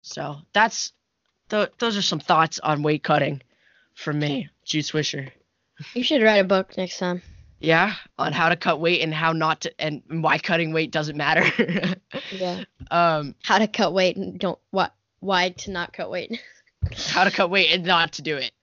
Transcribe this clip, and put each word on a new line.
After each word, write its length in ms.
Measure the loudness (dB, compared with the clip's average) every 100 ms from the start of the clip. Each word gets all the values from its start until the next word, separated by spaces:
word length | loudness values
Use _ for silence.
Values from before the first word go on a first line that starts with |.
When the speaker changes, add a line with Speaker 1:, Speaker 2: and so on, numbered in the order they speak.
Speaker 1:
So 360 | -14 -8 -8 -8 -2
that's 400 | 4 4 2 -8 _ _ _ _ _ _
the, 220 | 0 0 _
those 180 | -2 0
are 40 |
some 180 | 0 -2
thoughts 400 | 2 4 4 0
on 240 | -2 0
weight 200 | 2 0
cutting 380 | 2 2 2 -4 _ _ _ _ _
from 260 | -10 -4 -2
me, 300 | 0 -2 -6 _
Jude 200 | -4 -4
Swisher. 460 | -2 -2 -2 -6 -12 _ _ _ _ _ -10
Speaker 2:
You 100 | -4
should 200 | 0 4
write 140 | 6 6
a 60 |
book 320 | 4 2 0 -6
next 200 | -8 -4
time. 240 | -4 -4 -8 -20 -20 _
Speaker 1:
Yeah, 340 | 2 2 2 -2 -14 -6
on 160 | -4
how 160 | 0 0
to 60 |
cut 240 | 2 0 0
weight 220 | 0 0
and 120 | 0
how 200 | 0 0
not 280 | 0 0 -2
to, 200 | -6 -6
and 200 | -6 -6 _
why 300 | -2 0 0
cutting 340 | 0 0 0
weight 180 | -2 0
doesn't 260 | -2 -4 -2
matter. 760 | 2 4 2 2 0 0 -2 -6
<laughs> 20 | _ -14 -12
Speaker 2:
Yeah. 320 | -6 -6 -6 -10 _ -2
Speaker 1:
Um, 460 | 2 2 2 -4 -10
Speaker 2:
How 160 | 2 4
to 80 | 4
cut 260 | 2 2
weight 220 | 4 2 0
and 220 | -8 -4
don't, 180 | -6 -6 _
what, 220 | -2 -2 _ _ _
why 300 | -2 0 0
to 220 | -4 -10
not 220 | -8 -8
cut 160 | -8 -8
weight. 320 | -8 -8 -14 -14 _ _
<laughs> 280 | _ -6 -6 -2
Speaker 1:
how 160 | 2
to 60 | 2
cut 180 | 2 2
weight 220 | 4 2
and 140 | 2
not 280 | 2 2 2
to 80 | -4
do 160 | -6 -6
it. 140 | -6 _